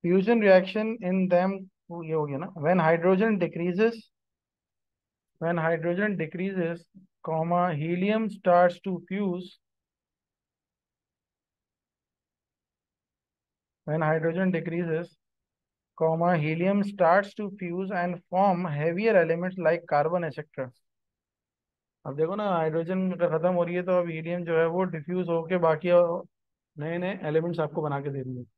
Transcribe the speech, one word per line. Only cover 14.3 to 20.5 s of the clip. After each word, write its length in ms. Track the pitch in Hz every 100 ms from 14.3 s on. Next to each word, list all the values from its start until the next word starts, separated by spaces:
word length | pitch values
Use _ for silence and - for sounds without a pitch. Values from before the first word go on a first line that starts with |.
| 170 190
decreases, 680 | 175 170 165 170 160 175 _ _ _ _ _ _ _ _ -
comma, 400 | 160 160 170 175
helium 460 | 151 160 180 202
starts 500 | 202 202 170 185 202
to 160 | - 208 202
fuse 320 | 180 175 190
and 300 | 190 180 175 _
form 340 | 180 202 175
heavier 520 | 180 147 156 170 220 202
elements 400 | 165 165 180 185
like 300 | 160 170 -
carbon, 360 | 147 147 180
et 120 | 165 147
cetera। 360 | 147